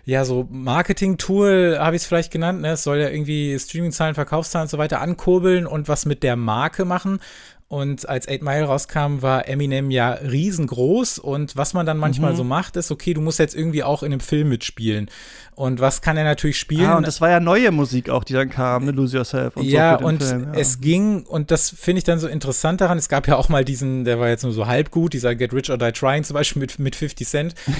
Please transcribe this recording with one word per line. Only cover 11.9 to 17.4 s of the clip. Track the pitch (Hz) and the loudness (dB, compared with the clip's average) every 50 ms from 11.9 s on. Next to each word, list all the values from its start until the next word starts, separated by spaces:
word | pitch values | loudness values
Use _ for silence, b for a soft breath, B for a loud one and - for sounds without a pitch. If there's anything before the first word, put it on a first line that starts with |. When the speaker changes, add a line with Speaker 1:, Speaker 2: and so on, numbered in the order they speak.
| 156 | 0
Speaker 1:
manchmal | 156 151 151 131 131 160 - | 0 0 0 2 2 2 2
Speaker 2:
Mhm. | - | 2
Speaker 1:
so | 170 127 | 0 -2
macht, | 123 135 165 180 - - | -2 -2 -2 -2 -4 -6
ist, | 175 170 - | -6 -4 -4
okay, | 156 - - 180 170 | -6 -4 -2 -2 -2
du | 151 | 0
musst | 151 160 156 - | -2 0 0 0
jetzt | 160 147 - | 0 0 0
irgendwie | 151 160 165 151 151 | -2 -2 -2 -2 -2
auch | - 139 143 - | 0 0 -2 -2
in | - 151 | -2 -4
einem | 139 131 | -4 -4
Film | - - 151 147 151 151 | -2 0 0 2 2 2
mitspielen. | 123 113 - - - - 110 110 104 104 104 104 B B B B B B B B - | 0 0 -4 -8 -8 -4 -2 -2 0 -2 -4 -6 B B B B B B B B -8
Und | - 135 131 131 120 | -4 -2 -2 0 2
was | 127 135 - - | 2 2 2 0
kann | - 165 156 156 | 0 0 0 2
er | 156 | 2
natürlich | 151 147 - - 151 135 - | 0 0 0 0 0 -2 -2
spielen? | - - 151 156 180 | -4 -2 2 4 4
Speaker 2:
Ah, | 202 190 | 6 6
und | 190 151 | 4 4
das | 156 143 - | 0 0 2
war | 165 170 | 4 6
ja | 175 170 | 6 6